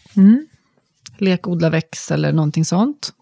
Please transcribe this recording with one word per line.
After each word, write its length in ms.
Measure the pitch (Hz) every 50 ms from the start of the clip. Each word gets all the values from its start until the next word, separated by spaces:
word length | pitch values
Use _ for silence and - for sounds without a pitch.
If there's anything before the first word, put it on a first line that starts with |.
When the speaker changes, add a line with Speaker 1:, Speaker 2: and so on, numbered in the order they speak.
| - _ -
Speaker 1:
Mm. 320 | 202 190 202 226 269 311 - _ _ _ _ _ _ _ _ _ _ _ - -
Speaker 2:
Lek, 300 | - 202 190 180 175 -
odla, 220 | 185 175 165 165 160
väx 420 | 160 165 160 - - - - -
eller 220 | 160 151 156 147 147
någonting 320 | 160 156 151 - 165 160
sånt. 480 | - 170 180 220 285 294 - - - - _